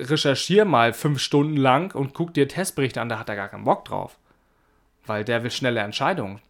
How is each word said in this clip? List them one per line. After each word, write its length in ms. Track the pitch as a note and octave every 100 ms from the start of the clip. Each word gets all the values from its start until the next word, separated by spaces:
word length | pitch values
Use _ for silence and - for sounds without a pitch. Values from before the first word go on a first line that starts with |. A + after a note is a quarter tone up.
recherchier 600 | B2+ D3+ D3 C3 - G3 G#3
mal 280 | B2+ A#2
fünf 260 | - D3+ C3+
Stunden 380 | - D3 D3+ D3
lang 360 | C3+ C3 F#3+ B2+
und 180 | C3+
guck 200 | - E3+
dir 140 | D#3 C#3
Testberichte 520 | E3+ F#3 - C3 A#2+
an“, 100 | A#2
da 100 | A2
hat 100 | A2
er 60 | G#2
gar 120 | G2+
keinen 160 | G#2
Bock 220 | A2+ G3 -
drauf. 320 | G2 F#2+ - _ _ _ _ _ _ _ _ -
Weil 180 | G#2+
der 200 | G#2+ A#2
will 80 | A#2
schnelle 280 | - C3 A2+
Entscheidungen, 640 | G#2 - C#3 F#3 G2+ G2+